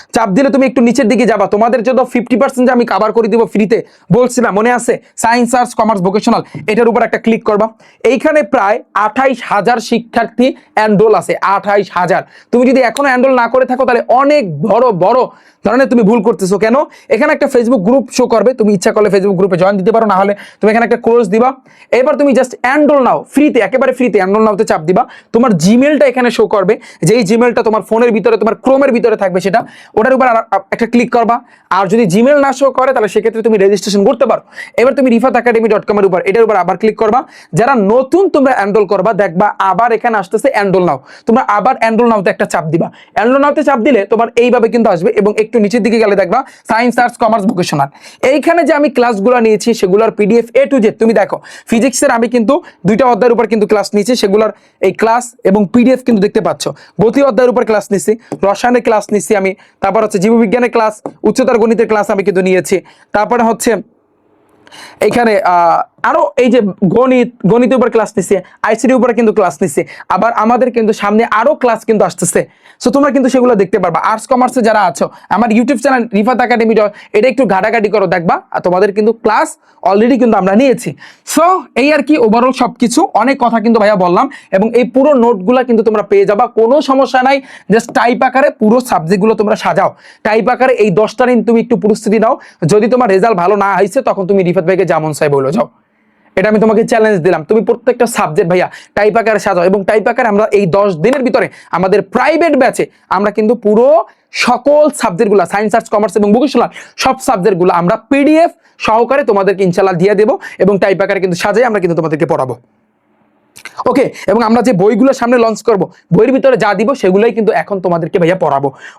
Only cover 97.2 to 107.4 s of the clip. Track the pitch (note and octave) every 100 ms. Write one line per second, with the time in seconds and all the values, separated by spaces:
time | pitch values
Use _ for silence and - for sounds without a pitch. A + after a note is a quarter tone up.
97.2 | E3+ E3 D3+ A3 G#3 A#3 B3+ A#3+ A#3 G#3+
98.2 | F3+ D#3 F3 F3+ D3+ - - - G#3+ A3+
99.2 | G#3+ G#3+ G#3 F3+ F3+ G3+ F#3+ G#3+ G#3+ A#3
100.2 | A#3 G3+ G#3+ G3+ F#3+ G3 G3+ D#3+ G3+ C#4
101.2 | B3 A3+ F3 - - E3+ F#3 G3+ F#3+ B3
102.2 | C4+ D#4 E4+ C4+ B3 F3+ D#3 _ - F3+
103.2 | G#3 G#3 G#3+ A#3+ G#3 G#3+ C4 E4 - _
104.2 | _ - A3 B3 C#4 D4 D4+ - A3+ E3+
105.2 | A#3 G3 E3+ G3+ G#3+ A3+ A3+ G#3 G#3+ A3
106.2 | G3+ A#3 C#4+ A#3+ F#3 - - - C4 B3+
107.2 | - G#3+